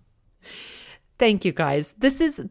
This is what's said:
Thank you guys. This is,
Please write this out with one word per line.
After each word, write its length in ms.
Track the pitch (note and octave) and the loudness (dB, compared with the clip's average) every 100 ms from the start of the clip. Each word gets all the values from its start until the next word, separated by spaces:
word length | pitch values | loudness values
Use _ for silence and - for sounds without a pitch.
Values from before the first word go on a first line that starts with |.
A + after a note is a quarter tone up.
| _ _ _ _ - - - - - - _ - | _ _ _ _ -20 -20 -20 -20 -20 -20 _ 0
Thank 260 | A3+ G3+ | 2 2
you 80 | F3+ | -2
guys. 440 | - D3 C#3+ D3+ - | -2 -2 -2 -4 0
This 240 | C4+ C4+ | 0 2
is, 160 | D#4+ - G3 | 0 0 0